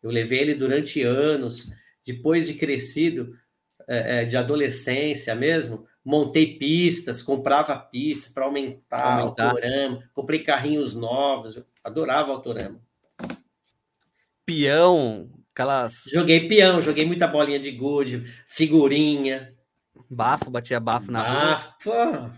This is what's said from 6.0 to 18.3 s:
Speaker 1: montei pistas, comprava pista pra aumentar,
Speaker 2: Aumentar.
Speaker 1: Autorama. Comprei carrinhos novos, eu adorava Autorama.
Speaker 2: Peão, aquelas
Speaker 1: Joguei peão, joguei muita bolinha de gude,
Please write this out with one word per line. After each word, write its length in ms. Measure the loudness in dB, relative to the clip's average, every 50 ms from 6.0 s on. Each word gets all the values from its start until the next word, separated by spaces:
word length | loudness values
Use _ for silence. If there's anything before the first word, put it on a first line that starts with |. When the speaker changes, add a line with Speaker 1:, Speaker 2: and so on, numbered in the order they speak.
| _
Speaker 1:
montei 520 | 0 2 2 2 4 4 4 4 4 2
pistas, 640 | -6 0 2 2 4 4 2 2 0 -6 -8 -8 -8
comprava 540 | -2 -2 -2 -2 2 2 2 2 2 0 -4 -6
pista 520 | -8 _ -8 -4 -4 -4 -4 -6 -10 -12
pra 120 | _ -4 -4
aumentar, 760 | -2 -2 -4 -6 -6 -10 -14 _ _ -6 -2 0 0 2 0
Speaker 2:
Aumentar. 300 | 0 -2 -2 0 0 0
Speaker 1:
Autorama. 580 | 0 0 -2 -2 -2 -2 -2 -2 -4 -8 -12 _
Comprei 300 | _ -10 -4 -2 -2 -2
carrinhos 520 | 0 0 -2 0 0 -2 0 0 -2 -4 -4
novos, 600 | -6 -6 -4 -2 0 0 0 -2 -2 -6 -14 -18
eu 80 | -18 -20 _ _ _ _
adorava 480 | -8 -6 -4 -2 0 0 0 0 -2
Autorama. 480 | -4 -6 -6 -8 -8 -8 -8 -10 -12 -16 _ _ _ _ _ _ _ -16 -12 -12 -12 -16 _ _ _ _ _ _ _ _ _ _ _ _ _ _ _ _ _ _ _ _ _
Speaker 2:
Peão, 840 | -4 -2 0 2 4 6 6 8 8 6 6 2 0 -2 -6 -10 -16 -20 -20 _ _
aquelas 520 | _ -4 -2 0 0 0 -2 -4 -6 -12 -12
Speaker 1:
Joguei 400 | -2 0 0 4 6 4 4 4 4
peão, 320 | 6 6 8 8 6 4
joguei 240 | 2 0 0 0 0
muita 220 | 0 2 0 0
bolinha 320 | 2 2 2 2 2 0 -4
de 140 | -4 -8
gude, 520 | -8 -6 -4 -2 0 0 -2 -2 -4 -8 -10 -12